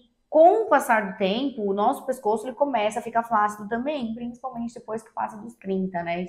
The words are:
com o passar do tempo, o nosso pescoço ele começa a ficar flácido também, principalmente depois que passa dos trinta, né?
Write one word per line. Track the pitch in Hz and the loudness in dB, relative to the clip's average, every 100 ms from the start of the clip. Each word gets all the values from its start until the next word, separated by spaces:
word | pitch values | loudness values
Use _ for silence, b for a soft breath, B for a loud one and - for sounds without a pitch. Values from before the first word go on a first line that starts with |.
| _ _ _ | _ _ _
com | 311 339 440 415 | 8 8 8 4
o | |
passar | 277 269 220 196 | 2 4 2 0
do | 190 | -2
tempo, | 190 220 277 233 202 | -2 0 -4 -2 -2
o | |
nosso | 202 220 277 - | 0 0 0 -4
pescoço | 254 208 220 262 | -2 0 0 -2
ele | |
começa | 247 285 240 208 226 | -2 0 0 -2 -2
a | |
ficar | 226 233 | -2 -2
flácido | 233 226 208 208 208 | 0 2 0 -2 -6
também, | 233 269 302 226 | -4 -2 -4 -6
principalmente | 226 240 240 262 233 233 233 | -6 -10 -10 -10 -8 -10 -10
depois | - 220 | -10 -10
que | - | -8
passa | - 214 220 | -8 -8 -8
dos | 226 - | -16 -12
trinta, | 190 190 190 180 | -4 -2 -2 -4
né? | 170 175 | -4 -4